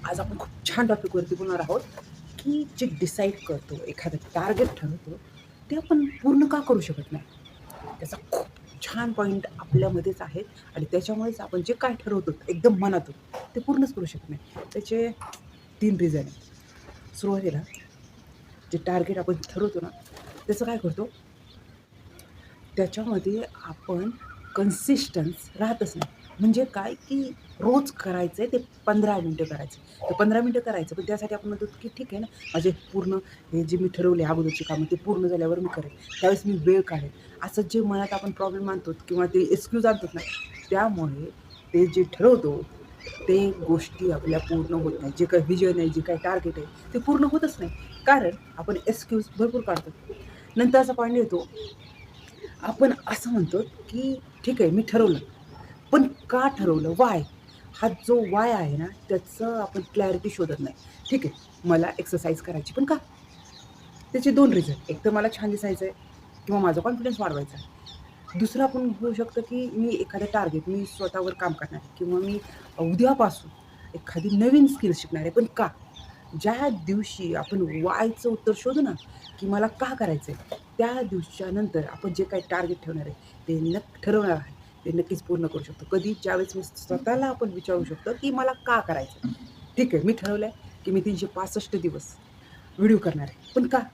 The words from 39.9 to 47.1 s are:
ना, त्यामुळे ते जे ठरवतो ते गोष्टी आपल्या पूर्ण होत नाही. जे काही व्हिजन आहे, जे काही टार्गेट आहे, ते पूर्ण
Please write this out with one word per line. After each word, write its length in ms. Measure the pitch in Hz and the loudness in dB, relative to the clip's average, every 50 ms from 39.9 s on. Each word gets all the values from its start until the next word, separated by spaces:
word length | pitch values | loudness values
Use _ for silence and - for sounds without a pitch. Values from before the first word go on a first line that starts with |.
| 214 208 - 165 - | 4 2 -4 -10 -10
ना, 60 | 165 - - - - - - - - - - | -10 -10 -8 -10 -10 -10 -14 -14 -18 -4 0
त्यामुळे 540 | 196 190 214 226 202 170 160 147 135 139 160 - - - - - - - - - - | 2 2 2 2 0 0 -2 -2 -4 -6 -10 -12 -14 -18 -20 -20 -20 -20 -12 2 6
ते 120 | 170 180 | 6 6
जे 160 | 170 170 185 | 6 6 2
ठरवतो 600 | 180 - - - 185 247 247 226 - 147 143 147 - - - - - - - - - - - - - - | 2 2 2 6 8 8 8 8 4 -2 -2 -2 -8 -10 -14 -20 -20 -20 -20 -16 -16 -16 -14 -6 2 4
ते 220 | 185 196 202 196 | 4 4 4 2
गोष्टी 600 | 185 180 165 160 165 160 - - - - 185 180 | 0 -2 2 2 2 2 2 -6 -8 -2 -2 0
आपल्या 280 | 160 143 139 160 156 160 | 0 0 0 0 0 0
पूर्ण 360 | - - 165 165 156 - 170 | 0 0 -2 -2 0 0 -2
होत 180 | 165 156 156 135 - | 0 0 -2 -4 -4
नाही. 120 | 143 139 139 - | -6 -8 0 0
जे 60 | 175 | 2
काही 180 | 175 185 175 | 4 6 4
व्हिजन 360 | 151 151 185 180 190 180 180 175 | 4 4 2 4 4 4 4 2
आहे, 100 | 165 160 | 0 0
जे 120 | 151 160 | 0 -2
काही 180 | 156 - 170 160 - | -2 -2 -4 -2 -2
टार्गेट 300 | 180 190 180 175 170 160 | -2 -2 -2 -2 -4 -6
आहे, 100 | 160 147 156 - - - - - | -6 -12 -12 -14 -18 -16 -6 -6
ते 40 | 240 | -2
पूर्ण 260 | 240 277 | 2 2